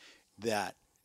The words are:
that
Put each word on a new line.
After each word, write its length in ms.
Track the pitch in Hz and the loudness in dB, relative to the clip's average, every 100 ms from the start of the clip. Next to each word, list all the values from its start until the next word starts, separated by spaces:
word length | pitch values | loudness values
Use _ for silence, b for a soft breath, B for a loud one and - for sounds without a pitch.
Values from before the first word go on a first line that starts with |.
| B B B - | B B B -6
that 340 | 113 104 92 - _ _ | 0 0 0 -6 _ _